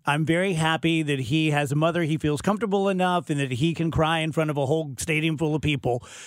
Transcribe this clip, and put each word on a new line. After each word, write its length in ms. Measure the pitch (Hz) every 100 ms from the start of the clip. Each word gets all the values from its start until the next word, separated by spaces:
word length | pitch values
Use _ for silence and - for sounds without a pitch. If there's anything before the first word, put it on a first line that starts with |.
| -
I'm 180 | 147
very 300 | 156 170 196
happy 480 | 160 160 160 165 165
that 180 | 151 139
he 300 | 113 156 156
has 200 | 147 147
a 40 | 147
mother 260 | 165 170
he 140 | 156 156
feels 240 | 151 147
comfortable 480 | - 214 220 202 196
enough 400 | 185 180 180 -
and 100 | 143
that 140 | 135
he 220 | 120 165
can 160 | 160 165
cry 300 | 160 156 165
in 120 | 160
front 160 | 160 156
of 80 | 147
a 80 |
whole 300 | 135 160 151 123
stadium 380 | - 156 160 151
full 180 | 156
of 60 | 151
people. 420 | 151 143 127 123 - -